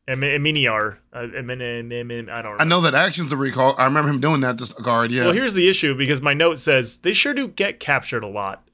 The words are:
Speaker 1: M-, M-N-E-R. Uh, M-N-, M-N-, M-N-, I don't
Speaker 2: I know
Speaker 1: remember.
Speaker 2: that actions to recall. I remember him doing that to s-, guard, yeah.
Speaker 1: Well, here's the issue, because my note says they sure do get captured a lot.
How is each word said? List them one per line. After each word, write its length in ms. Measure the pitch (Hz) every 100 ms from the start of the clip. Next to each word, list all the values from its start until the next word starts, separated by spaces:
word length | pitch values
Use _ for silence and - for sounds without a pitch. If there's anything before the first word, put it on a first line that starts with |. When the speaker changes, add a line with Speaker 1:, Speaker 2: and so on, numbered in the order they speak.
| -
Speaker 1:
M-, 160 | 131
M-N-E-R. 760 | 143 143 151 151 123 107 107 98 _
Uh, 60 | 123
M-N-, 420 | 120 110 120 127
M-N-, 300 | 120 117 117
M-N-, 380 | 120 120 120 113
I 120 | 117
don't 180 | 110 104
Speaker 2:
I 40 | 160
know 120 | 175
Speaker 1:
remember. 140 | 165 135
Speaker 2:
that 80 | 190
actions 220 | 175 147
to 80 | 135
recall. 380 | 135 123 131 135
I 80 | 131
remember 240 | 151 147
him 100 | 139
doing 220 | 147 151
that 160 | 127 117
to 60 |
s-, 100 | 120
guard, 380 | - 120 117 117
yeah. 140 | 123 147
Speaker 1:
Well, 60 |
here's 220 | 202 262
the 160 | 196 180
issue, 260 | 185 151 135
because 260 | 135 135
my 120 | 143
note 240 | 143 170 151
says 380 | 156 135 117 -
they 160 | 175
sure 200 | 208 285
do 140 | 277 247
get 320 | - 196 -
captured 440 | - 135 - 120
a 40 | 104
lot. 400 | 101 98 - _